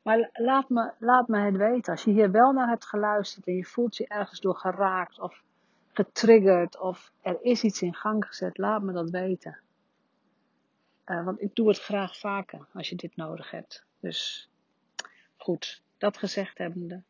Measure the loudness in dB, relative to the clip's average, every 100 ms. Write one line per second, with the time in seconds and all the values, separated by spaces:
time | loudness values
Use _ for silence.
0 | 2 2 2 0 2 2 2 -2 -2 -2
1 | 4 4 4 0 2 2 2 0 -2 -2
2 | 2 4 6 6 6 6 0 -2 -4 -2
3 | 0 -2 -4 -8 -4 -4 -4 -4 -4 -4
4 | -6 -6 -8 -4 -4 -2 -4 0 0 0
5 | -6 -10 -14 -14 _ _ _ _ _ -4
6 | -2 2 8 10 10 4 2 -4 -8 -8
7 | -18 _ -6 -2 0 2 0 0 -6 -4
8 | -2 -2 -4 -8 -8 -4 -2 -2 -2 -4
9 | -4 -4 -4 -6 -8 -18 _ _ _ _
10 | _ _ _ _ _ _ _ _ _ _
11 | -8 -6 -4 -6 -4 2 2 2 -2 -4
12 | -4 -8 -8 -8 -8 -18 -18 -14 -12 -10
13 | -12 -10 -10 -12 -12 -14 -14 -20 _ _
14 | -10 -8 -8 -12 -18 _ _ _ _ -18
15 | -18 _ _ _ -8 -6 -8 -16 _ _
16 | -4 -4 -6 -6 -8 -8 -10 -8 -12 -14